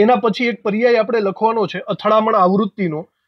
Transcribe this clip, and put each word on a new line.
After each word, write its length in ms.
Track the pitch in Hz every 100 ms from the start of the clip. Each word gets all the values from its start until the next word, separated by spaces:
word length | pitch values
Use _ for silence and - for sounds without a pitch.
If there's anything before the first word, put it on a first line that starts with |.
એના 200 | 214 240
પછી 280 | 233 - 240
એક 100 | 226 214
પર્યાય 340 | 214 240 233
આપણે 180 | 208 226 196
લખવાનો 380 | 180 220 226 190
છે 80 | 180 -
અથડામણ 460 | 185 208 220 220 220
આવૃત્તિનો. 580 | 180 196 214 - 180 151 - _